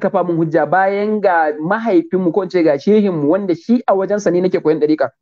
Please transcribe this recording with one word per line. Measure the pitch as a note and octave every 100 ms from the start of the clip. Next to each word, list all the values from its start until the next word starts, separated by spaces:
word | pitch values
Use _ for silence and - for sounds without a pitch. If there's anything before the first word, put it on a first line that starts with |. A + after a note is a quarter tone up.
| G3
kafa | F#3
min | F3 E3+
hujja | E3 D#3+ D3
bayan | F3+ F#3+ G3+ G#3 G#3+
ga | G3 E3+ D#3 D3+
mahaifinmu | D#3+ A3 A3+ F3+ E3 F#3 F3+
ko | F3+
in | F#3
ce | F#3
ga | D#3+ C#3+
shehinmu | - G#3+ G3+ E3 D3
wanda | F#3 G3
shi | D#3+ - B3 -
a |
wajensa | F#3+ F#3+ G#3 F#3+
ne | F3
nake | F#3 F3+
koyon | D#3 D#3
ɗariƙa. | D3+ D#3 C3 -